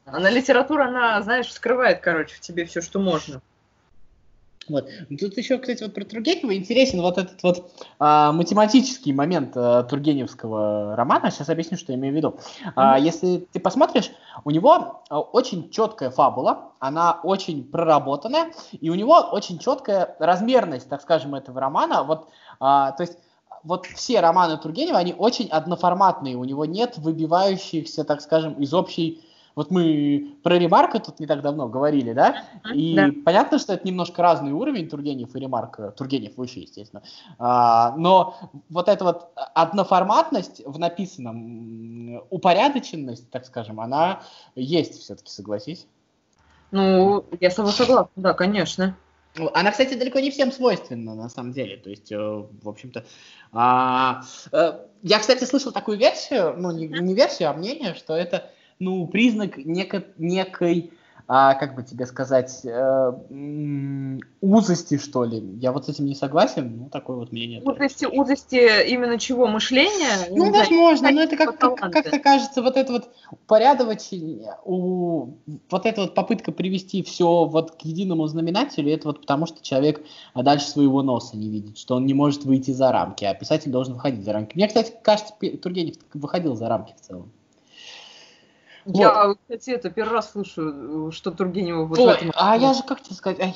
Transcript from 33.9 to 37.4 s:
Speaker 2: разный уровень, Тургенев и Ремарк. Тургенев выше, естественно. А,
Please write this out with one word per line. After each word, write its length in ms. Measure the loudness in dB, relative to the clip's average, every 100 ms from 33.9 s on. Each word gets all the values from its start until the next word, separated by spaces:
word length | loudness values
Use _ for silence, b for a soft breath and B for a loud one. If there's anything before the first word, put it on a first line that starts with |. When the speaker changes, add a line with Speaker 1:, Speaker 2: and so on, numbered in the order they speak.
| -4 -4 2
Speaker 2:
разный 300 | 4 4 0
уровень, 360 | -4 -4 -4 -8
Тургенев 480 | -8 -8 -8 -10 -10
и 20 |
Ремарк. 540 | -6 -6 -8 -12 -14
Тургенев 440 | -12 -6 -6 -6 -12
выше, 220 | -12 -12
естественно. 420 | -18 -20 -20 -20 B B -20
А, 560 | B